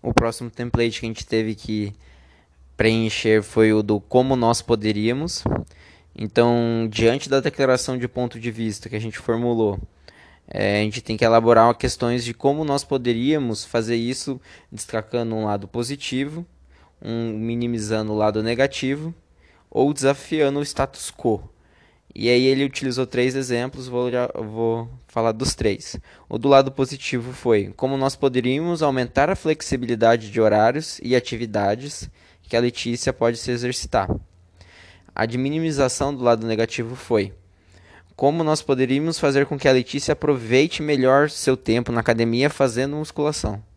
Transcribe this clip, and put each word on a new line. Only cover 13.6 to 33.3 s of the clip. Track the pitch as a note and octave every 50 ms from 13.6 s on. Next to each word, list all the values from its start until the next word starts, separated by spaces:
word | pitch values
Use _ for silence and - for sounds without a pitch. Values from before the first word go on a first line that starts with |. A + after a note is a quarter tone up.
| -
fazer | - - A#2 A2+ A2 A#2+
isso, | A#2 A#2 A#2+ C3 - - C#3+ C3 - _ - - - _ _
destacando | - G#2+ - - - A2+ A2 - - A#2+ A#2 A2+ A2+
um | A2 G#2+
lado | G#2 G#2 G2 G2
positivo, | F#2+ - A#2 A#2+ A#2+ C#3+ C#3 - - B2+ B2+ C#3 D3 D#3 E3 F3 _ _ _ _ _ - _ _ _ _ _
um, | - - A#2 A#2 A#2 A2+ A2
minimizando | G#2+ A2+ A#2 A#2 A#2+ A#2+ A#2+ A#2+ A2+ G#2 G#2 A2 A2 A2 G#2+ G#2+
o |
lado | G#2+ G#2+ G#2+ G#2 A2
negativo, | G#2+ A2+ A#2+ A#2 C3+ C#3 - - - C3 C#3 D3 D#3 E3 E3+ _ _ _ _ _ _ _ _ _ _ _
ou | - - C3 C#3+ C#3
desafiando | - C3 C3+ C#3+ C#3 - - D#3+ D#3 D3 C#3 C#3 C#3+
o | D3
status | D3 - - C3+ C3+ - - - -
quo. | - - - B2 G#2+ - - - _ _ _ _ _ _ _ _ _ _ _ _ -
E | - G#2 A#2+
aí | B2 B2 B2+
ele | C3+ C3+ C3+ C#3
utilizou | C3+ C3+ - C3+ C3 B2 B2+ B2+
três | B2 - B2 B2 C3 B2+
exemplos, | C3+ C3+ B2 B2 A#2+ B2 C3+ C#3+ C3+ B2+ B2+
vou | B2 B2 B2 B2
já, | A#2+ B2 B2 - -
vou | - A2 G#2+ G#2+ A2+ A2+ A2+ A2+ A#2 A#2 A#2 - B2 -
falar | _ - A#2 A2+ A2+ A2+
dos | A2 C3+ - -
três. | - A2 G#2+ G2 - - - - - - - - - _ _
O | -
do | A#2 B2
lado | C#3+ C#3 C3+ C3+ C3+
positivo | C3+ - C3 B2 C#3+ C#3 - - - B2 A#2 B2 B2+
foi | - - B2 A2+ G#2 G2+ G2 G2+
como | - - C3 C3+
nós | C3+ C3+ C3+ -
poderíamos | - C#3 C3+ B2 B2+ A#2 B2 C3 D3 E3 F3 F3 D#3
aumentar | D#3 C#3+ C3 C3 B2 A#2 - C3+ C#3+ E3
a | F#3+
flexibilidade | - - D#3 D#3 D#3 - - C#3 B2+ B2 A2+ A#2+ G#2+ A#2 A2+ A#2 A#2 A2 G#2
de | G2+ A2+
horários | A2 G#2+ G2+ G#2+ G#2+ A#2 C3 D3+ D#3+ - - - -
e | A#2 B2+
atividades | B2 A#2+ - A#2+ A2 A#2+ A2 G#2 G#2 G2+ G2+ G#2 B2 C3+ D3 - - - - - _ _ _ _ _
que | _ - -
a | A#2
Letícia | A#2+ B2 A#2+ - - B2 A#2+ A#2+ - C3+ B2+
pode | - A#2 A#2